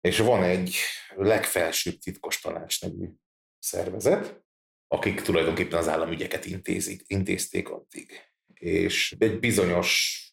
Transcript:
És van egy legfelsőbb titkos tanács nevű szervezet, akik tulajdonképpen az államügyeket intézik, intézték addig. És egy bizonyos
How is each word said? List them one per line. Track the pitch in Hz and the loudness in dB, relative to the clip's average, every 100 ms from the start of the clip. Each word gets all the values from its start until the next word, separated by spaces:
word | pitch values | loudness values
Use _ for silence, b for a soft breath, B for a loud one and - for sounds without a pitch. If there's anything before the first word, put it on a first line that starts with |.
És | 90 95 | 2 4
van | 113 110 | 6 6
egy | 90 92 92 - B B B | 4 2 0 -2 B B B
legfelsőbb | 95 208 104 - 92 82 - 90 80 | 0 4 4 2 0 2 0 -2 -6
titkos | - 92 - - | -10 -10 -6 -6
tanács | 85 82 82 - | -4 -8 -6 -6
nevű | 92 - 90 - _ _ _ _ | -6 -8 -10 -12 _ _ _ _
szervezet, | - 90 90 98 113 208 - - _ _ _ _ _ | -6 -4 -4 0 2 2 0 -14 _ _ _ _ _
akik | - 101 95 | -2 0 0
tulajdonképpen | - 82 80 82 87 85 | 0 2 2 0 0 0
az | 80 | 2
államügyeket | 80 80 82 90 - | 0 -2 -4 -6 -6
intézik, | - 90 - 92 98 95 - | -6 -8 -4 -2 -4 -8 -4
intézték | 98 95 92 - 98 - | -2 0 -2 -2 -4 -4
addig. | - _ - - - _ _ _ | -12 _ -20 -18 -20 _ _ _
És | _ 85 87 90 - - - | _ -2 0 2 0 -2 2
egy | 110 92 | 2 2
bizonyos | 117 101 90 87 90 - - - - | 2 4 4 2 2 2 0 -4 -14